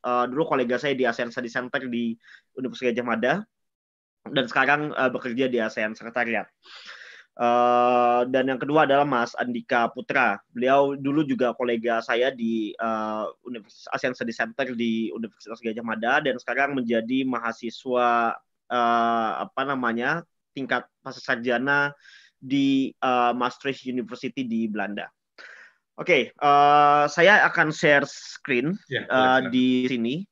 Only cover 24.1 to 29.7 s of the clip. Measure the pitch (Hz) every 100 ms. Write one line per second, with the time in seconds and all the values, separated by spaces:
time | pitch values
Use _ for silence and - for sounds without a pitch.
24.1 | 123 127 139 127 113 113 104 98 101 87
25.1 | _ _ - - - - _ _ - 156
26.1 | 156 117 _ 147 143 143 147 147 147 147
27.1 | - 175 202 156 - 156 156 160 143 143
28.1 | - - - - 123 139 202 _ 120 -
29.1 | 127 127 131 127 127 127